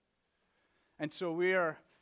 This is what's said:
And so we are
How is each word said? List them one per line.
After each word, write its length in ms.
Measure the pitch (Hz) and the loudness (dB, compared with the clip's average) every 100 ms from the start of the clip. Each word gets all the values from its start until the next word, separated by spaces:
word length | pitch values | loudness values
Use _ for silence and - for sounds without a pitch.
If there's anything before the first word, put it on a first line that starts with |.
| _ _ _ _ _ _ _ _ _ - | _ _ _ _ _ _ _ _ _ -8
And 120 | 151 | -8
so 200 | - 180 | -4 -4
we 240 | 165 180 190 | 0 2 4
are 240 | 165 151 _ _ | 2 -2 _ _